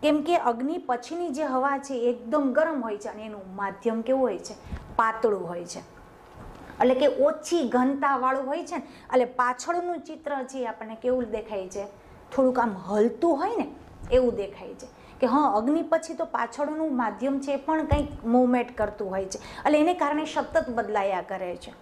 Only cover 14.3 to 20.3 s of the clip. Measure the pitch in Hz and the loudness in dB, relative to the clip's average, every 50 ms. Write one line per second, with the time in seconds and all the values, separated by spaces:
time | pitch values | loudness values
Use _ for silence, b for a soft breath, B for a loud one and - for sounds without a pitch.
14.3 | 220 - 196 196 - - 185 190 190 - - - B B B B B B - 240 | 0 0 -4 -6 -8 -14 -16 -16 -16 -16 -16 -20 B B B B B B 0 4
15.3 | 233 285 302 269 202 208 226 247 294 330 330 320 339 330 330 - 330 - 330 320 | 4 6 4 6 4 2 2 4 2 2 2 2 0 0 0 -2 -6 -6 -6 -4
16.3 | - - 233 233 - - 294 294 302 311 320 320 269 247 240 214 208 - 240 277 | -2 -4 -4 -4 -2 -4 -2 -2 -2 -2 -2 -2 0 0 0 -2 -2 -2 -2 -2
17.3 | 277 277 277 277 285 277 - - 311 311 302 294 302 294 285 294 - - - 226 | 0 0 -2 -2 -2 -2 0 0 0 0 2 2 2 2 2 -2 -6 -8 -2 2
18.3 | 233 247 254 247 247 247 240 247 - - 214 202 208 - 214 196 185 190 190 190 | 4 6 6 6 4 2 2 -2 -2 -4 -4 -4 -2 -4 -6 -4 -2 -4 -4 -4
19.3 | - - - - - - - 269 302 302 302 339 359 359 311 285 294 302 311 311 | -8 -12 -12 -14 -14 0 2 4 6 6 6 4 4 2 2 0 0 0 -2 -2